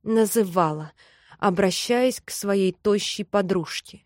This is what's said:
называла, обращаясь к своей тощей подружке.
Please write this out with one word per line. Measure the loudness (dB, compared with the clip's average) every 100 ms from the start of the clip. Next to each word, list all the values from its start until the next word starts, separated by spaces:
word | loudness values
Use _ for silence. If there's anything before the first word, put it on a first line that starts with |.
называла, | 2 2 4 2 0 0 0 -2 -12 _ _ _ _ -2
обращаясь | 0 2 0 0 0 2 2 0
к | -12
своей | -8 -2 0 0
тощей | 0 0 0 -2 -8
подружке. | -2 -2 0 -2 -2 -10 -12 -20